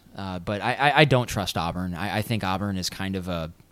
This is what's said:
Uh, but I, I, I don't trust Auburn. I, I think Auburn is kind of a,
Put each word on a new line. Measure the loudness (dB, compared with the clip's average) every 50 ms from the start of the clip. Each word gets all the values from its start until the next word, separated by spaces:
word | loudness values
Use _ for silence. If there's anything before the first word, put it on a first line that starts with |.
| -18 -18 -14
Uh, | -10 -8 -8 -8 -6
but | -6 -4 -4 -2
I, | -2 -2 0
I, | 2 4 4 6 8
I | 6
don't | 8 6 4 2
trust | 0 -2 -2 -2 -2 -2
Auburn. | -2 -2 -2 -2 -2 -4 -4 -4
I, | -4 -4 -2 0 0
I |
think | 0 0 -2 -2 0
Auburn | 0 0 0 0 -2 -2
is | -2 -4 -6
kind | -6 -6 -6 -4 -4
of | -4 -4
a, | -4 -4 -4 -4 -6 -8 -14 -20 _